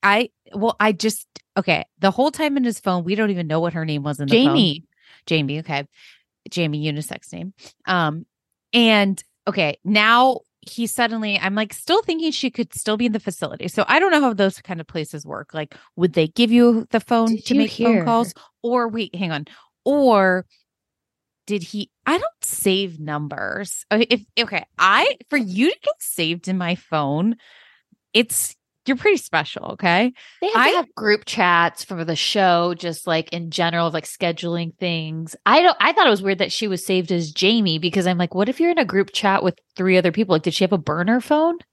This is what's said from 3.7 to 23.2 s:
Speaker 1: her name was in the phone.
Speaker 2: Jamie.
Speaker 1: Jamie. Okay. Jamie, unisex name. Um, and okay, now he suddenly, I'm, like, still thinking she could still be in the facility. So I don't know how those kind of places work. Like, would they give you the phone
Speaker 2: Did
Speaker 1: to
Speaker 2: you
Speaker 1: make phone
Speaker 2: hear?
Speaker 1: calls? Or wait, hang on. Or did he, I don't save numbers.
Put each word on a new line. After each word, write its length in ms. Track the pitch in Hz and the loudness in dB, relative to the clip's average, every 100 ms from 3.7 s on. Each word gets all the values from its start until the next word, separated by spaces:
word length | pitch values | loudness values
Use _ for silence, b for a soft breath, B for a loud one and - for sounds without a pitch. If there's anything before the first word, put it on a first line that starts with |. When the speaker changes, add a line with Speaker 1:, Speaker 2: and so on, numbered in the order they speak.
Speaker 1:
her 120 | 165 160 | -4 -4
name 180 | 147 | -4
was 160 | 143 143 | -4 -6
in 80 | 143 | 2
the 80 | 220 | 4
phone. 100 | 269 285 | 4 4
Speaker 2:
Jamie. 280 | 190 147 - b b b - | 2 0 -10 b b b -2
Speaker 1:
Jamie. 340 | 160 139 147 | -2 0 -6
Okay. 280 | 160 143 139 b b b b _ - | -6 -6 -6 b b b b _ -12
Jamie, 340 | - 165 147 | -4 -2 -2
unisex 480 | 151 147 151 - - | -4 -4 -8 -12 -14
name. 200 | 175 175 - B B - | -14 -14 -16 B B -4
Um, 400 | 185 160 156 - _ _ _ _ | 0 0 -4 -12 _ _ _ _
and 500 | 233 226 214 196 196 - _ - | 2 4 4 2 -2 -8 _ -8
okay, 300 | 202 156 147 | -2 -2 -2
now 560 | 175 208 214 240 262 254 _ _ | -2 2 4 4 4 0 _ _
he 260 | - - 233 | -20 -8 -6
suddenly, 520 | - 233 226 214 202 | -2 -2 -2 -4 -2
I'm, 140 | 185 | -2
like, 200 | 202 214 | -4 -4
still 280 | - - 370 | -8 0 0
thinking 300 | 440 330 320 | 0 -2 -2
she 180 | 269 262 | -2 -6
could 240 | - 233 | -4 -8
still 240 | - - 214 | -6 -4 -2
be 80 | 240 | 0
in 60 | |
the 80 | 214 | -2
facility. 480 | - 180 160 - - | -6 -8 -8 -8 -8
So 180 | - 202 | -2 2
I 120 | 294 | 4
don't 120 | 381 | 4
know 100 | 320 | 4
how 120 | 269 | 2
those 260 | 208 196 - | 2 0 0
kind 200 | - 175 | -12 -12
of 60 | 160 | -8
places 380 | 175 151 156 147 | -8 -8 -10 -12
work. 280 | 147 - | -14 -12
Like, 220 | 156 151 B B - | -10 -10 B B 0
would 180 | 175 | 0
they 140 | 165 160 | 2 0
give 220 | - 233 | 2 4
you 360 | 240 240 226 - | 6 6 4 0
the 100 | 233 | -4
phone 360 | - 233 226 226 | 0 0 2 -2
Speaker 2:
Did 100 | - | 0
Speaker 1:
to 80 | |
Speaker 2:
you 60 | 269 | 2
Speaker 1:
make 100 | 220 | 2
phone 220 | - 233 | 0 2
Speaker 2:
hear? 100 | 220 | 2
Speaker 1:
calls? 300 | 165 175 - - b _ | 2 0 0 -6 b _
Or 240 | 240 240 233 | -2 -2 -2
wait, 260 | 220 202 175 | -4 -8 -6
hang 160 | 185 | -6
on. 140 | 151 151 b b _ - | -4 -8 b b _ -2
Or 600 | 285 269 214 190 185 180 _ _ _ _ _ _ _ _ _ - | 2 4 6 4 2 -4 _ _ _ _ _ _ _ _ _ -6
did 160 | 202 | -6
he, 300 | 165 208 202 _ - | -6 -10 -10 _ -4
I 100 | 330 | -2
don't 160 | 605 _ | -4 _
save 580 | - - - 190 196 160 | -10 -2 0 0 -2 -8
numbers. 840 | 151 147 | -8 -6